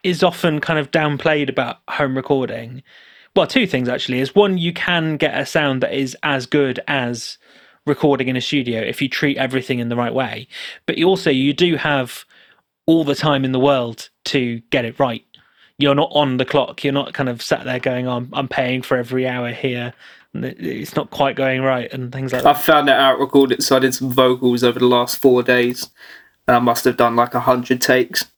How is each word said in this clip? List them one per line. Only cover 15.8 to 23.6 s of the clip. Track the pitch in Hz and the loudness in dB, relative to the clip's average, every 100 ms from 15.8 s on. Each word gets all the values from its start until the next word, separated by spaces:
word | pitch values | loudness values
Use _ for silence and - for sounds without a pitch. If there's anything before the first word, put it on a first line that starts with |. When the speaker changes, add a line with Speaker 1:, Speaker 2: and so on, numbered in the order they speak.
| 139 | 2
Speaker 1:
not | 143 165 | 4 2
on | 147 139 127 | 2 2 0
the | |
clock. | 127 143 123 - | 2 0 0 -4
You're | 143 | -2
not | 139 139 | -2 -4
kind | - 131 | -4 -4
of | 120 | -4
sat | - - | -4 -4
there | 131 127 | -2 -4
going, | 131 127 127 | -2 -2 -2
"Oh, | 123 | -4
I'm, | 123 | -4
I'm | 139 135 | -6 -4
paying | - 123 127 | -2 -2 -2
for | 123 127 | -4 -6
every | 120 127 127 | -4 -2 -2
hour | 123 120 | -4 -6
here. | - 135 123 120 - - - _ | -6 -6 -4 -8 -12 -20 -20 _
And | - | -10
it, | 123 - | -10 -8
it's | 160 - 147 - | -10 -8 -6 -6
not | - | -6
quite | - 139 | -2 -2
going | 127 135 131 | 0 -2 0
right," | 135 127 120 | 0 0 -4
and | 127 127 | -10 -10
things | 131 135 | -8 -4
like | 123 | 2
that. | 139 143 | 2 2
Speaker 2:
I | |
found | - 151 139 | 4 4 6
that | 135 | 4
out | 135 127 | 4 2
recorded, | 135 139 135 123 | 4 4 4 2